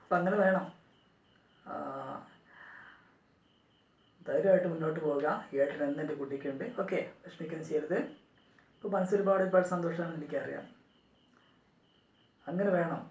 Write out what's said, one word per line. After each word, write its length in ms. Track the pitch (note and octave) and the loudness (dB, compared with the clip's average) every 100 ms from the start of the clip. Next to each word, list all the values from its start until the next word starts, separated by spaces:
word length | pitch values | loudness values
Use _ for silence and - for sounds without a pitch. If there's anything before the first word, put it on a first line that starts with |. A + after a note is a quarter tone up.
അപ്പം 140 | - F3 | 0 2
അങ്ങനെ 200 | F3+ G#3 | 4 4
വേണം. 360 | F#3+ F#3 - - _ _ _ _ _ _ _ _ - | 4 4 0 -12 _ _ _ _ _ _ _ _ -12
ആ, 80 | - - - - - - - _ - - - - - _ _ _ _ _ _ _ _ _ _ _ _ C#3+ | -8 -8 -8 -10 -12 -14 -20 _ -20 -20 -20 -20 -20 _ _ _ _ _ _ _ _ _ _ _ _ -2
ധൈര്യമായിട്ട് 400 | C#3 F#3+ F3+ F3+ | 2 6 6 4
മുന്നോട്ട് 320 | D#3+ D#3 D#3+ | -2 -2 0
പോവുക. 480 | D3+ C#3+ D#3 G3+ - | 0 0 0 -2 -2
ഏട്ടൻ 280 | C#3 C#3+ D3 | 0 0 2
എന്ന് 200 | C#3+ D#3 | -2 -2
എൻ്റെ 120 | D3 | -4
കുട്ടിക്കുണ്ട്. 500 | C#3+ C3+ C#3 C#3+ C3+ A#3+ - | -6 -6 -6 -6 -6 -6 -6
ഓക്കെ, 320 | F#3+ F3+ - - F3+ | -2 -2 -4 -12 -20
വിഷമിക്കുകയും 380 | - D#3+ D#3+ | -12 -8 -8
ചെയ്യരുത്. 640 | D#3+ D3+ - G#3 - - _ _ _ _ _ | -4 -4 0 -2 -2 -10 _ _ _ _ _
ഇപ്പോൾ 180 | _ G#3 | _ -4
മനസ്സിൽ 280 | F#3+ F#3 G3+ | 0 2 2
ഒരുപാട്, 260 | G3 F#3+ | 4 4
ഒരുപാട് 240 | F#3 F#3 F3+ | 6 4 4
സന്തോഷമാണെന്ന് 500 | F3 E3+ E3+ E3+ D#3+ | 0 -2 -2 -4 -6
എനിക്കറിയാം. 520 | C#3+ F#3 - - - - _ _ _ _ _ _ _ _ _ _ _ _ _ _ _ _ - | -6 -6 -4 -8 -12 -20 _ _ _ _ _ _ _ _ _ _ _ _ _ _ _ _ -6
അങ്ങനെ 220 | F3+ G3+ | 0 2
വേണം. 400 | F3 E3+ - - | 2 0 -4 -10